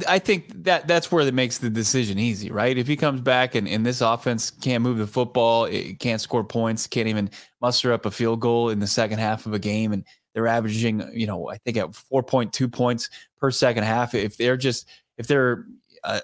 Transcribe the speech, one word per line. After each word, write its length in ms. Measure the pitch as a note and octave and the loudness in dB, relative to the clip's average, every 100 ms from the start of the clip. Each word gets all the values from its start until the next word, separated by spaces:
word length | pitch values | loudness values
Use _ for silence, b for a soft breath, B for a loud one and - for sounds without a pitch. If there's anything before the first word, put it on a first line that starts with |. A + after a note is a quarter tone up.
| E3+ | 2
I 100 | F#3+ | 2
think 460 | - F#3 - - | 2 -2 -2 -6
that 240 | F3+ E3+ D3+ | 0 2 4
that's 240 | E3+ - | 2 4
where 160 | E3+ C#3 | 2 4
it 60 | B2+ | 2
makes 240 | B2+ - | 0 0
the 100 | A#2+ | -2
decision 480 | A2 G#2+ C3 A2 G2 | 0 0 0 0 0
easy, 340 | A#2 G2+ G#2 | 0 -2 -4
right? 240 | G2+ A#2+ B2+ | 0 0 0
If 120 | B2 | 0
he 80 | D3 | 0
comes 260 | D3+ C3+ | 0 0
back 320 | B2 B2+ B2+ | 2 4 4
and, 140 | A#2 G2 | 0 0
and 180 | G#2 A#2 | 0 0
this 160 | B2 | 2
offense 480 | A#2 A#2 B2+ A#2 - | 2 2 0 -2 -4
can't 320 | - C3 A#2+ | -4 -2 0
move 160 | A#2+ A#2 | 0 0
the 80 | G#2 | -2
football, 600 | B2+ A#2+ B2+ A#2 A#2 A2+ | 0 0 2 4 4 2
it 340 | G#2 - - | -2 -6 -4
can't 200 | A#2+ A2 | -2 -2
score 240 | - A#2+ | -2 -2
points, 440 | G#2 A#2 A2+ A2 - | -2 -2 0 -2 -2
can't 200 | B2+ A2 | -2 0
even 220 | G#2+ G2+ B B B | 0 -2 B B B
muster 320 | B2 B2 B2+ | -2 0 2
up 140 | A2+ G#2+ | 0 0
a 40 | |
field 280 | - A#2 A2+ | -2 0 0
goal 300 | A#2+ A#2 A#2 | 2 2 2
in 100 | G#2+ | 0
the 80 | G2+ | -2
second 320 | - A2 G#2+ | 0 0 0
half 260 | A2 A2 A2 | -2 -2 -4
of 80 | |
a 60 | G#2+ | -4
game, 340 | G#2 G#2+ A2 | -2 -2 0
and 100 | G2+ - b _ | -2 -6 b _
they're 140 | A2+ A2+ | -2 0
averaging, 600 | A#2 A2 A2 A#2 G#2+ - | 0 0 0 0 -2 -6
you 140 | A#2 G#2+ | -6 -4
know, 220 | F#2 C2 | -4 -8
I 80 | F#2+ | -8
think 200 | B2 A2+ | -4 -4
at 160 | F#2 | -4
four 300 | - - C3 | -8 -2 -2
point 300 | B2+ C3 A2 | 2 0 0
two 140 | - C3 | -2 -4
points 420 | - B2 A#2 - B B - | 0 0 0 -6 B B -2
per 140 | C3+ | -2
second 320 | B2 C3 A2+ | 2 2 2
half. 320 | G#2+ A#2 A#2 A2+ | 0 0 0 -2
If 200 | G#2 - | -2 0
they're 200 | A#2+ B2+ | 0 0
just, 320 | C3+ A#2 - B B - | 0 -2 -8 B B -10
if 100 | A#2 | 0
they're, 380 | C#3+ B2+ A#2+ - - _ _ - | 2 2 0 -8 -20 _ _ -6
uh, 160 | G#2 | -4